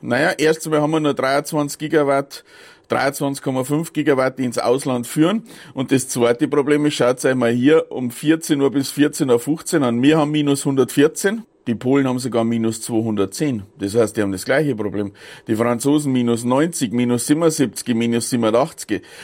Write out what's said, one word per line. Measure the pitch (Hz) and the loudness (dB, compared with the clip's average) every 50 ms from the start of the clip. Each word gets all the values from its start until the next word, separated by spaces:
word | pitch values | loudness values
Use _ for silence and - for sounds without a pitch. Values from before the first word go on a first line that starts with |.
Naja, | - 120 120 127 151 180 | -6 -2 -2 0 0 0
erst | - - 147 156 160 160 - | 0 0 0 0 0 0 -2
einmal | 160 156 151 | -2 0 0
haben | 147 147 160 | 0 0 0
wir | 160 | 0
nur | 151 147 135 | 0 0 0
dreiundzwanzig | - 131 131 135 143 147 - - 151 147 143 - - | 0 0 0 0 -2 -2 -2 -4 -4 -4 -4 -6 -8
Gigawatt, | 156 151 160 156 147 139 139 139 139 - - - - _ - - - - - _ _ - | -6 -2 0 2 2 2 2 0 -2 -4 -10 -20 -20 _ -20 -20 -20 -20 -20 _ _ -4
dreiundzwanzig | 117 123 127 139 143 - 147 139 139 - - | -2 0 0 -2 -2 -2 -4 -6 -6 -6 -6
Komma | 147 131 131 127 | -4 -4 -4 -2
fünf | 131 147 156 165 - - | -2 -2 -2 -2 -4 -4
Gigawatt, | - 208 156 143 131 131 131 131 - | -2 2 2 2 4 2 0 0 -2
die | 131 | -4
ins | 123 113 | -4 -2
Ausland | - - 110 123 135 - 143 127 123 120 | -2 0 0 0 0 0 -2 -2 -4 -4
führen. | - - 151 156 170 208 226 - - - - - - - | -4 0 2 2 2 2 0 -4 -8 -16 -20 -20 -12 -8
Und | - 135 - 143 | -8 -2 0 0
das | 127 127 - | 0 0 -2
zweite | - 127 120 117 117 120 151 135 | 0 2 2 2 2 2 0 0
Problem | 143 147 135 143 147 147 147 | 0 0 2 2 2 2 2
ist, | 151 147 | 0 0
schaut | - 127 120 127 - - | 2 2 0 2 2 0
euch | 135 131 | 0 0
mal | 127 120 117 | 2 2 2
hier | 120 123 123 143 156 160 - - - | 2 2 4 4 4 4 4 0 -4
um | 120 127 120 | -6 -6 -6
vierzehn | 117 - - 147 160 160 - - 156 139 139 | -8 -2 0 2 2 2 0 0 0 2 2
Uhr | 139 | 2
bis | 113 139 135 - | 2 0 -2 -2
vierzehn | - 143 143 147 147 - 156 131 | 0 0 2 2 2 0 2 2
Uhr | 120 117 | 2 2
fünfzehn | - 143 156 151 - - - 160 139 | 2 0 -4 -4 -4 -2 0 0 0
an. | 120 117 117 127 | 2 0 2 4
Wir | 143 156 | 4 4
haben | 160 147 147 | 4 2 0
minus | 151 151 147 143 139 135 - | 0 0 0 0 0 0 0
hundertvierzehn. | 147 139 135 127 - - - 143 160 156 - - 196 208 233 - - _ _ _ | 0 2 2 0 2 4 4 4 4 2 0 -2 -2 -2 -4 -6 -14 _ _ _
Die | - 117 | -6 -6
Polen | 104 - 123 135 139 139 131 | -4 0 0 2 2 2 0
haben | 127 127 | -2 -4
sogar | 120 127 107 113 113 | -4 -2 -2 0 0
minus | 113 117 113 113 113 107 - | 0 0 0 0 -2 -2 -4
zweihundertzehn. | - - 120 110 113 113 107 101 98 95 - - 160 147 127 107 98 - _ - | -6 -4 -2 -2 -2 0 0 -2 -2 -2 -2 -4 -2 -2 -2 -4 -6 -12 _ -8
Das | 95 98 95 | -6 -2 2
heißt, | 95 110 107 - | 2 2 2 0
die | 113 104 | -2 -2
haben | 98 95 | -2 -2
das | 92 - | -4 -2
gleiche | 113 127 143 156 147 123 | 0 0 2 2 0 -2
Problem. | 104 104 101 92 101 104 101 101 - - - - - - | -2 -4 -4 -4 -4 -6 -6 -8 -14 -20 -20 -20 -14 -6
Die | - 113 | -4 -2
Franzosen | 107 117 120 120 113 - 139 147 151 147 139 | 0 2 0 0 0 2 2 2 2 2 0
minus | 131 127 120 117 117 113 117 | 0 0 2 2 0 0 0
neunzig, | 120 127 135 156 175 170 - 135 107 104 | 0 0 2 2 0 -2 -4 -4 -2 0
minus | 120 123 120 120 120 - | 0 0 0 0 0 -2
siebenundsiebzig, | - 151 156 170 165 156 - 139 110 - - - 123 120 | -2 -2 0 0 0 2 2 0 -2 -2 -6 -6 -2 -2
minus | 113 117 117 117 117 113 - | 0 0 0 0 -2 -2 -2
siebenundachtzig. | - 120 117 107 107 117 143 160 - - - - 107 - - - - - | -2 0 0 2 2 2 0 0 -4 -10 -8 -6 -6 -6 -6 -10 -18 -20